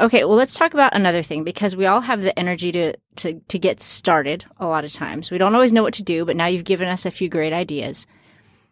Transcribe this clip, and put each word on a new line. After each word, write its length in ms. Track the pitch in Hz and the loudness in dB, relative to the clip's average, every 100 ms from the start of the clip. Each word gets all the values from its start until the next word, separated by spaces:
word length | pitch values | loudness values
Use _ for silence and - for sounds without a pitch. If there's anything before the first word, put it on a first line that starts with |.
okay, 240 | 226 - | 2 4
well, 140 | 147 214 | 4 4
let's 160 | 262 | 4
talk 180 | - 330 | 2 2
about 220 | 294 269 208 | 4 4 4
another 260 | 190 170 | 2 0
thing, 220 | 156 156 | -2 -6
because 320 | 160 - 208 185 | -6 -4 -4 0
we 80 | |
all 160 | 190 214 | 2 2
have 220 | 240 220 | 0 -2
the 160 | 190 - | -2 -2
energy 340 | 180 180 180 | -2 -2 -4
to, 240 | 175 160 - _ - | -2 -2 -4 _ -8
to, 180 | 175 160 - | -8 -8 -6
to 100 | 185 | -2
get 240 | 190 - | 0 0
started 640 | - - - 160 139 165 - _ | -4 -4 2 2 2 -4 -8 _
a 80 | 180 | -4
lot 200 | 156 147 | -2 -4
of 60 | |
times. 360 | - 147 147 170 | -8 -8 -8 -8
We 60 | 180 | 0
don't 180 | 190 | 2
always 200 | 226 254 | 4 6
know 80 | 226 | 4
what 100 | 214 | 2
to 80 | 220 | -2
do, 220 | 190 165 | -2 -2
but 120 | 170 170 | -2 -2
now 100 | 170 | 0
you've 180 | 180 | -2
given 240 | 175 185 180 | -2 -2 0
us 160 | 180 | -4
a 60 | 185 | -6
few 180 | - 185 | -4 -4
great 240 | 170 156 | -2 -2
ideas. 540 | 165 180 147 131 - - _ _ _ _ _ _ | -2 -4 -6 -8 -10 -14 _ _ _ _ _ _